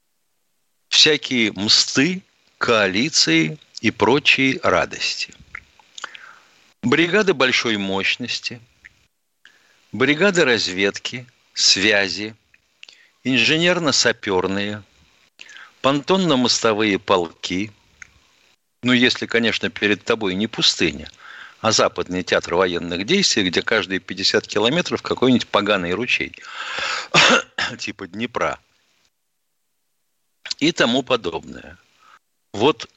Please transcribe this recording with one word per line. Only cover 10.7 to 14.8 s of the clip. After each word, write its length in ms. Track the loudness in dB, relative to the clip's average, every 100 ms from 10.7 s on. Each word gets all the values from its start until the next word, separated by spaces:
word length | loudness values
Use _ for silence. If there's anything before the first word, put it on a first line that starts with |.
| 0 0 0 -10 -12 -16 _ _
связи, 800 | -2 0 2 4 2 0 -4 -10 -12 _ _ _ _ -20 _ _ _
инженерно-саперные, 1600 | -2 0 2 2 2 2 0 2 2 0 0 0 0 -2 -4 -8